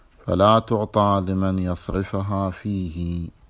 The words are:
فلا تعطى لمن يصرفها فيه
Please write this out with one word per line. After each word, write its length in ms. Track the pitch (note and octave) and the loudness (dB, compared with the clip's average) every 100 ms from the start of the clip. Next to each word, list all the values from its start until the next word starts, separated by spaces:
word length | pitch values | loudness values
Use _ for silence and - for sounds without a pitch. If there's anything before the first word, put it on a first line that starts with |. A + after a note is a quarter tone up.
| _ _ - | _ _ -2
فلا 320 | F2 G2+ A2 | 4 6 6
تعطى 680 | - A2+ G#2+ G#2+ G2+ G2 F#2 | 4 0 0 2 2 2 0
لمن 300 | F#2+ F#2+ F#2 | 0 0 0
يصرفها 920 | F2+ F2 - F#2 G2 G2 G2 G2 G2 | -2 -4 -4 -4 -2 -4 -4 -2 -4
فيه 800 | F2+ G#2+ G2 F2+ D#2+ E2+ E2+ E2+ - - | -4 -6 -4 -4 -6 -6 -6 -8 -14 -20